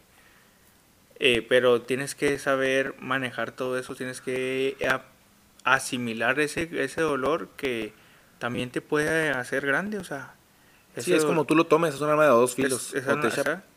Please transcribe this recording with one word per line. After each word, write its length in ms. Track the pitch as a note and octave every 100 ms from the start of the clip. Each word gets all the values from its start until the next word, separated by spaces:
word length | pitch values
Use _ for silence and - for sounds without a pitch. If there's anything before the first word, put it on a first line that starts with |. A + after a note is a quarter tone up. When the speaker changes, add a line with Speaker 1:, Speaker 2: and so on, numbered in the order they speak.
| _ _ _ _ _ _ _ _ _ _ _ -
Speaker 1:
eh, 260 | C3+ A#2 A2
pero 340 | B2+ B2+ A#2+
tienes 300 | A2+ C3 C#3
que 240 | - C#3+ C#3
saber 540 | C#3+ C3+ C3+ C3+ C3+ -
manejar 520 | B2+ C3 B2+ A#2 A#2
todo 260 | - B2+ B2+
eso, 160 | B2+ C3
tienes 240 | B2+ B2
que 560 | - B2+ C3 C3 C3+ - C3+
a-, 140 | C3 - _ _ _ _ _
asimilar 760 | B2+ C3 - B2 A#2+ A2+ A#2 C3+
ese, 260 | D3+ - E3 D3
ese 160 | C3+ -
dolor 480 | D#3 C3+ C3+ E3 - -
que 380 | C3+ A#2 G#2+ - - - _ _
también 320 | A#2+ B2 B2
te 120 | -
puede 480 | - D3 D3+ D#3+ D#3
hacer 360 | C3 A#2+ C3+ C#3
grande, 320 | C#3+ G3+ G#3+
o 60 |
sea, 300 | F3 C#3 B2+ - _ _ _ _ _ C3
Speaker 2:
Sí, 40 |
Speaker 1:
ese 160 | B2+ E3+
Speaker 2:
es 60 |
Speaker 1:
do- 60 | D3+
Speaker 2:
como 160 | C#3 C3+
tú 100 | D#3
lo 100 | D#3+
tomes, 300 | D#3 E3 C3+
es 60 |
un 80 | D3+
arma 120 | D3+
de 60 | D3+
dos 220 | A#2 B2+
Speaker 1:
es, 40 | -
Speaker 2:
filos, 380 | C3 B2 -
Speaker 1:
es 140 | C#3 C3
Speaker 2:
o 40 |
Speaker 1:
arma, 100 | C#3+
Speaker 2:
te 40 | A#2
echa 120 | C#3
Speaker 1:
ajá, 220 | C#3 F3 -